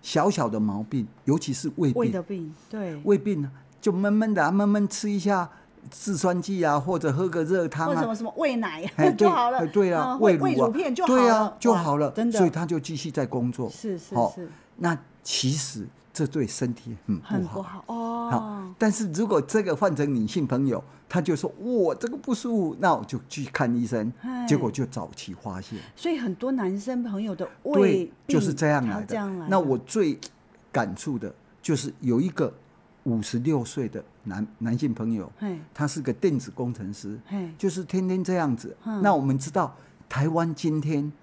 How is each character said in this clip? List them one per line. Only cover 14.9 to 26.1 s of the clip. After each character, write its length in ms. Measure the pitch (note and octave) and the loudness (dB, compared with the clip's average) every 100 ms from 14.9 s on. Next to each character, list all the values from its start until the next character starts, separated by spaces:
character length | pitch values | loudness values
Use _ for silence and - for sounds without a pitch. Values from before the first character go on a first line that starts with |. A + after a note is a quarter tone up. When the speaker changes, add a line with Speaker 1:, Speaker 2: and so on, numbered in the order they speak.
| D#3+ - _ | -2 -6 _
Speaker 1:
其 300 | - - C3 | -6 0 0
实 360 | D3 - A2+ G2 - _ | 0 -4 -6 -10 -14 _
这 140 | - D3 | -4 -2
对 220 | D#3+ A#2 | 0 -2
身 260 | - B2+ | -2 -4
体 220 | A2+ - A2 - | -4 -10 -12 -4
很 140 | F#2 | -4
不 40 | |
好。 100 | - | 0
Speaker 2:
很 140 | G3 F3 | -2 -2
不 140 | - | -6
好， 220 | F#3 F#3+ - | -10 -14 -10
哦。 420 | A#3 A#3 A#3 A#3 | -8 -6 -6 -2
Speaker 1:
好， 440 | A#3 G#3+ G#3 F#3 F#3 | -2 -2 -10 -12 0
但 120 | A3 | 2
是 200 | - G#3 | 2 -2
如 160 | D#3 A3 | -2 2
果 120 | F3+ | 2
这 220 | C#3 G#3+ | 2 0
个 140 | F#3+ D3+ | 2 2
换 180 | G3+ C#3+ | 2 2
成 180 | D3 | 0
女 120 | B2+ G#2+ | 2 0
性 220 | - C3+ | 0 0
朋 180 | B2+ C#3 | 0 0
友， 180 | A2 - - _ | 0 -6 -20 _
她 140 | F3+ | -2
就 140 | D#3 D3 | 0 0
说 160 | - - | -2 -6
：“我 340 | G#3+ B3 E3+ | -2 2 2
这 140 | C3 A#3 | 2 -4
个 100 | F#3+ | -6
不 160 | - | -4
舒 220 | A3+ A#3+ A3+ | -2 0 0
服， 220 | E3+ B2+ | 0 0
那 160 | F#3 C#3 | 2 2
我 80 | |
就 160 | G#2 B2+ - | 0 -8 -8
去 160 | - C3 | -8 -6
看 280 | - B2+ A#2+ | -2 0 0
医 100 | A#2 | 0
生。” 260 | A#2+ A2 - | -2 -2 -6
Speaker 2:
嗨。 260 | B3 B3+ A#3+ | -8 -6 0
Speaker 1:
结 100 | D3 | 2
果 140 | B2 | 2
就 140 | - C3 | -2 -4
早 240 | B2+ E2 - | -6 -10 -12
期 180 | - | -14
发 260 | F2+ A2 F#2 | -12 -10 -10
现。 160 | - G#2+ - - | -10 -12 -14 -8
Speaker 2:
所 160 | E4+ | -4